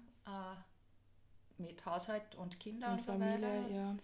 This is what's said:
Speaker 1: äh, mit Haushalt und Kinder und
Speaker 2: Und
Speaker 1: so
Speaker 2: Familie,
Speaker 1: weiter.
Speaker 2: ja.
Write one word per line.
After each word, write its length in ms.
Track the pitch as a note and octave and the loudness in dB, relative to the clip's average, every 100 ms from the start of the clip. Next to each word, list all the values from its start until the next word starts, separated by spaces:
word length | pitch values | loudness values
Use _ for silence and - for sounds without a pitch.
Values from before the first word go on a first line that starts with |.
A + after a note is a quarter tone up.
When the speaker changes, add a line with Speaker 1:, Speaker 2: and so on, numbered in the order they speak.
| - - - | -12 -16 -8
Speaker 1:
äh, 300 | G3 F#3+ F#3+ - - - - - - - - - - | -6 -6 -8 -14 -20 -20 -20 -20 -20 -20 -20 -20 -10
mit 220 | E3+ - F3+ | -8 -6 0
Haushalt 480 | F3 G3 G#3+ G#3 - | 0 2 -2 -2 -8
und 220 | F3+ F3+ | -8 -6
Kinder 280 | G#3+ A3+ B3 | -8 -2 2
und 100 | G3 | 2
Speaker 2:
Und 60 | |
Speaker 1:
so 80 | - | 2
Speaker 2:
Familie, 300 | G3 G3 G3+ | 4 6 6
Speaker 1:
weiter. 260 | G#3 G#3 G#3 | 4 2 2
Speaker 2:
ja. 260 | G3 G3 G3+ | 0 0 -2